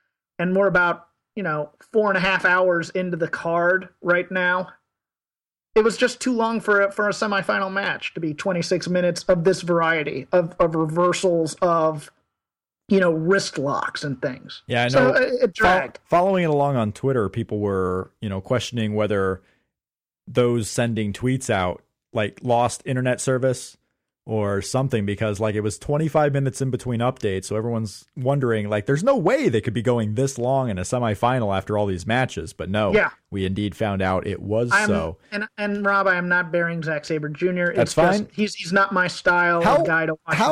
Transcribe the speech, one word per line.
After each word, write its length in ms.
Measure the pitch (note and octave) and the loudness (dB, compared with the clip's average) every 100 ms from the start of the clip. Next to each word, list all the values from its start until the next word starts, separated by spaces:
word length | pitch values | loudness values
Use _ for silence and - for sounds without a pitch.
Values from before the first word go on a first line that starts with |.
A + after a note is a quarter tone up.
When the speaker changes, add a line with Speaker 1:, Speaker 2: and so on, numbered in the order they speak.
| _ _ _ - | _ _ _ -6
Speaker 1:
and 180 | F3 F#3 | 0 2
we're 120 | G3 | 4
about, 400 | F3 F3 E3+ - _ _ - | 4 2 0 -8 _ _ -8
you 60 | |
know, 280 | F3+ D3+ D3 _ _ | -4 -4 -6 _ _
four 180 | A3 G#3+ | 2 2
and 80 | F#3+ | 2
a 20 | |
half 240 | F3 E3+ F#3 | 2 2 2
hours 440 | F3+ F#3 E3+ D#3+ | 4 4 2 0
into 260 | F#3 F#3 E3+ | -4 -4 -2
the 100 | D#3 | -4
card 640 | - E3+ E3+ F3 F#3 F#3 _ | -4 -2 2 2 2 -2 _
right 260 | F3 F3 F3 | 0 0 0
now. 380 | F#3 F3+ F#3 F3+ - _ _ _ _ _ _ _ _ _ | -2 0 0 -4 -12 _ _ _ _ _ _ _ _ _
It 100 | - | 2
was 140 | A3 - | 2 2
just 220 | B3+ - | -2 0
too 140 | B3+ | -2
long 260 | A#3 A3+ A3+ | 0 0 -2
for 220 | - G3+ | 2 2
a, 100 | G3 | 2
for 160 | G3 G#3 | 0 -2
a 40 | |
semifinal 600 | F#3+ G#3+ G3 F#3 G#3 G3 | -2 -2 0 0 0 -2
match 400 | F#3+ G3 C3+ - - | -2 -4 -4 -8 -6
to 40 | |
be 140 | D#3+ D3 | -6 -4
twenty-six 520 | G3+ F3+ E3+ F3+ F3+ | -2 -2 0 -2 0
minutes 360 | F3+ F3+ E3+ | 0 0 0
of 200 | - F3+ E3 | 0 2 2
this 160 | F#3 | 2
variety 640 | F3 E3+ D#3+ E3 D3+ C3+ B2+ | 0 2 2 0 -2 -6 0
of, 240 | F#3 E3+ - | 0 0 0
of 160 | E3+ D#3+ | 0 0
reversals, 800 | D#3+ D#3+ F3+ E3+ F#3+ E3+ D#3+ - | -2 2 2 2 2 2 0 -2
of, 500 | F3+ E3+ D#3+ D#3 - _ _ _ _ _ _ _ - | 0 2 0 -2 -10 _ _ _ _ _ _ _ 0
you 120 | F#3+ | 2
know, 120 | F3+ | 4
wrist 460 | D#3+ D#3+ G3 - - | 2 2 0 0 -4
locks 460 | C#3 B2+ - - | -2 -2 -4 -6
and 180 | D3+ C3+ | -8 -6
things. 400 | D3 B2+ - - - | -6 -8 -16 -16 -4
Speaker 2:
Yeah, 160 | A#2+ B2 | 0 2
I 20 | |
Speaker 1:
So 220 | C#3 B3+ | 4 4
Speaker 2:
know. 60 | C4+ | 4
Speaker 1:
it, 160 | B3+ | 2
it 60 | B3 | 0
Speaker 2:
Fol-, 80 | A#3+ | -2
Speaker 1:
dragged. 460 | - G3 F#3 B2+ - _ | 2 2 2 -2 -10 _
Speaker 2:
following 380 | E3+ F#3 F#3+ | 2 2 2
it 60 | E3+ | 2
along 240 | D3 C#3+ C3 | 2 2 0
on 160 | G#2+ | -2
Twitter, 380 | - C3+ B2+ G2 | -2 0 0 0
people 300 | A#2 A2 G#2+ | -4 -4 -2
were, 520 | G#2 G2 F#2 F#2 - _ | -2 0 0 -2 -6 _
you 80 | A2 | -6
know, 120 | F#2+ | -6
questioning 520 | - B2+ - A#2+ A2 G#2+ | -2 -2 -2 -4 -2 0
whether 460 | G#2+ G#2 F#2+ F#2 _ _ _ _ _ _ _ _ - | 0 0 0 -2 _ _ _ _ _ _ _ _ -4
those 420 | B2 B2 A#2+ G#2 | 2 2 2 -2
sending 440 | - A#2+ A2+ G#2 | -2 -2 0 -4
tweets 360 | F#2+ B2+ C3 - | -2 -2 -2 0
out, 320 | G#2 F2+ - _ _ _ | 0 0 -4 _ _ _
like, 260 | A#2+ G#2 - | -4 -4 -4
lost 400 | B2 A#2 A#2+ - - | 0 2 2 -2 -6
internet 360 | B2+ B2+ B2+ | -2 -2 -2
service 560 | - B2+ C3 B2+ - - _ _ _ _ - | 0 0 0 -2 -8 -20 _ _ _ _ -6
or 360 | A2 G2+ G2 | -2 0 -2
something, 440 | F#2+ B2+ C3+ A#2 G2+ | -2 -2 0 -2 -2
because, 340 | G2+ A2 G2+ | -2 -2 -2
like, 140 | A2 G#2+ | -2 -2
it 60 | |
was 160 | G#2+ - | -4 -4
twenty-five 560 | - D3 D#3+ D#3 D3 | -4 -2 0 2 2
minutes 260 | C#3 C3+ - | 2 -2 -2
in 120 | C3 | -4
between 300 | B2 B2+ A#2 | -4 -4 -2
updates. 440 | A#2+ C3 G#2+ F#2+ - | -2 -2 -2 -2 -4
So 100 | G#2+ | -4
everyone's 500 | A#2 A#2 A2 - - - | -2 -4 -4 -10 -16 -6
wondering, 500 | B2+ C#3+ B2+ A2 G2+ | -2 0 0 0 0
like, 200 | G#2 G2+ | -2 0
there's 160 | C#3+ | 2
no 120 | A3+ C#4 | 2 2
way 320 | E3 C4+ B3+ | 2 2 2
they 140 | A#2 | 0
could 140 | A2 A2 | 0 -2
be 80 | |
going 320 | A#2 A#2+ G#2+ G#2+ | 0 0 0 -2
this 240 | C3+ C3+ | -2 -2
long 300 | A#2+ C3+ B2+ | 0 0 0
in 80 | F#2 | -4
a 20 | |
semifinal 760 | F#2 B2+ A#2 G2+ A#2 B2+ G#2 F#2+ | -4 -2 -2 0 2 2 0 -2
after 220 | - G#2 | -2 -2
all 80 | G#2 | 0
these 220 | F2+ E2 | -2 -2
matches. 440 | A#2+ B2+ - D#2+ | 0 -2 -4 -10
But 180 | - E2 | -10 -4
no, 240 | G#2+ G#2 | 0 2
Speaker 1:
Yeah. 180 | G#2 - - _ | 2 0 -4 _
Speaker 2:
we 140 | G2+ F#2+ | -4 -2
indeed 280 | F#2+ G#2 | -2 -4
found 280 | - G#2+ G2 | -2 -2 0
out 260 | F#2+ F#2 - | 0 0 -2
it 140 | G2 | -6
was 280 | G2+ G#2+ A#2+ | -4 -2 0
Speaker 1:
I'm, 140 | G3 G#3+ | 2 2
Speaker 2:
so. 300 | G2+ E2 - _ | 0 -2 -8 _
Speaker 1:
and, 160 | G#3 G#3+ - | -8 -8 -6
and 280 | G#3 G3+ G3+ | -6 -2 0
Rob, 220 | G3+ G3 | 2 2
I 80 | F3+ | 2
am 100 | F3 | 2
not 240 | F3+ F3 | 0 0
bearing 320 | F3 E3+ E3+ | -2 -2 -4
Zack 220 | D#3 D3+ - | -4 -4 -4
Sabre 240 | D#3+ D3 | -4 -4
Junior 380 | D3 F3+ F3+ F3 | -2 -2 0 0
Speaker 2:
That's 240 | E3 A#2+ | 0 0
Speaker 1:
It's 40 | - | 4
just, 240 | E3+ G3+ | 4 2
Speaker 2:
fine. 100 | G#3+ - | -2 -4
Speaker 1:
he's, 180 | G#3 - | -4 -4
he's 180 | E3 | -2
not 180 | G3 G3 | 0 2
my 140 | F#3+ F3+ | 2 -2
style 540 | - F#3 F3 F3 E3+ | -2 2 4 4 4
Speaker 2:
How, 160 | F#3 C#4+ | 4 4
Speaker 1:
of 100 | F#3 | 2
guy 180 | D#3+ D#3+ | 0 0
to 80 | D#3 - | -4 -4
watch 80 | D#3 | 0
Speaker 2:
how 140 | A#3 | 2